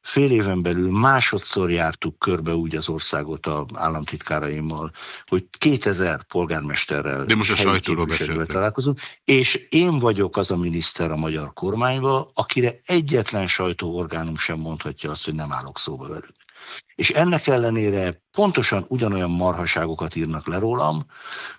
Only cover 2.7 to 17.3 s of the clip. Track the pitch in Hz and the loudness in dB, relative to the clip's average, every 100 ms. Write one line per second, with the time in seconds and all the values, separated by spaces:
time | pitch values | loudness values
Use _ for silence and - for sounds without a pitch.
2.7 | 78 - 78 - 76 76 76 - 76 69 | -4 -4 -2 -2 -2 -4 -6 -4 -4 -4
3.7 | - 80 80 73 76 - 76 76 76 78 | -4 -2 -2 -6 -8 -4 -2 -2 -4 -4
4.7 | 78 80 - - - - 92 95 - 156 | -6 -8 -10 -16 -16 -2 -2 -2 0 2
5.7 | 135 104 90 92 73 - 87 85 80 73 | 4 2 2 0 -2 -2 -2 0 -2 -2
6.7 | 67 - 71 73 69 69 110 104 104 98 | -4 -2 -2 -2 -4 0 2 2 2 4
7.7 | 95 - 85 82 80 76 80 80 95 104 | 2 0 -2 0 0 0 -2 -2 0 0
8.7 | 107 135 139 - - - 135 123 - - | 0 -2 -2 -6 -12 2 4 4 0 2
9.7 | 160 180 156 120 101 95 - 95 90 87 | 4 4 4 2 2 0 2 0 0 0
10.7 | 85 82 - 82 78 80 78 73 - 92 | 0 -2 -2 -2 -2 -2 -4 -6 -6 -4
11.7 | 107 123 131 131 135 131 - 104 - 120 | 0 0 2 2 0 -2 -4 -2 2 0
12.7 | 117 - 180 147 135 104 107 92 - 92 | -2 0 0 4 0 2 -2 0 0 0
13.7 | 87 87 87 82 82 82 78 - 80 80 | -2 -4 -4 -4 -4 -4 -4 -4 -4 -6
14.7 | 78 76 71 76 76 - 78 76 67 67 | -6 -8 -8 -8 -6 -6 -6 -4 -6 -8
15.7 | - - 127 131 78 - _ _ - - | -4 -4 -4 -10 -12 -14 _ _ -20 -16
16.7 | - - - - 151 175 | -16 -16 -2 0 4 4